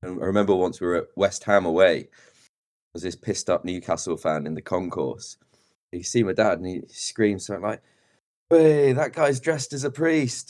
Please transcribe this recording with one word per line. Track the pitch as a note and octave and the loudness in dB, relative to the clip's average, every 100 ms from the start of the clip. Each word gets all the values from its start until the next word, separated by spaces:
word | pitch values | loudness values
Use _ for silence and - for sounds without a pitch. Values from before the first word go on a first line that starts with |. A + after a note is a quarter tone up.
And | F#2 F#2 | -8 -6
I | F#2 | 0
remember | G2 G2+ F#2+ | 2 4 4
once | F#2 F2 | 2 -2
we | F2+ | -2
were | F2 | -2
at | - - | -4 -2
West | G2 - - | -2 -2 2
Ham | G2+ F#2 | 2 4
away, | E2 F#2 D2 | 4 6 4
there | - _ - _ _ _ _ _ _ | -4 _ -20 _ _ _ _ _ _
was | F2 | -10
this | F2+ F2 | -10 -8
pissed | - G2 - | -6 -6 0
up | F2+ F2+ | -2 -2
Newcastle | F2+ F2 E2+ - D#2+ | -8 -4 -4 -2 -4
fan | F2 D#2 D2+ | -2 -2 -4
in | D#2 | -8
the | |
concourse. | - F#2 F2+ E2 C#2 A#1 - - _ _ _ _ _ | -4 -4 -4 -4 -4 -6 -14 -20 _ _ _ _ _
You | F2 | -12
see | F2 A#2+ | -4 0
my | G#2+ | 0
dad | F#2 G#2+ F2 | 2 0 0
and | F#2 | -4
he | F2+ - | -10 -12
screams | - - - G#2+ G2 - | -12 -12 0 0 0 -6
something | G2+ | -8
like, | G2 A2 _ _ _ _ _ _ _ | -6 -8 _ _ _ _ _ _ _
Hey, | E3 D#3+ D3+ C#3+ | 6 6 6 4
that | C3 D3 | 2 -2
guy's | - D3+ C3 | 0 0 0
dressed | C#3 D#3 - | -2 -4 -4
as | C#3+ | -6
a | C3+ | -6
priest. | C3+ D#3+ D#3 C3+ - | -2 2 2 0 -4